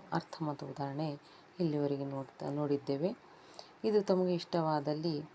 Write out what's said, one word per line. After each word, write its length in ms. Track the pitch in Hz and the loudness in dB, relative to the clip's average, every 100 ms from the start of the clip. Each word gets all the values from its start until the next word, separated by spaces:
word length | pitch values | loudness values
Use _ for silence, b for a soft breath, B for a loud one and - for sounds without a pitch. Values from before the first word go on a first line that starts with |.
| - | -4
ಅರ್ಥ 220 | 165 - - | -4 -4 -6
ಮತ್ತು 240 | 156 139 143 | -4 -4 -8
ಉದಾಹರಣೆ 440 | 135 139 139 156 147 B B B - | -6 -6 -2 -4 -6 B B B -2
ಇಲ್ಲಿವರೆಗೆ 460 | 170 147 143 139 139 | 0 2 2 0 -2
ನೋಡ್ತಾ, 400 | 139 135 - 147 | -6 -8 -8 -4
ನೋಡಿದ್ದೇವೆ. 600 | 143 147 139 127 139 180 247 B B B B B B | 0 2 0 0 0 0 -4 B B B B B B
ಇದು 180 | 220 208 | 2 4
ತಮಗೆ 300 | 202 185 185 | 4 4 4
ಇಷ್ಟವಾದಲ್ಲಿ 800 | 175 - 170 156 151 143 151 170 147 156 | 0 0 0 2 2 0 -2 -2 -2 -6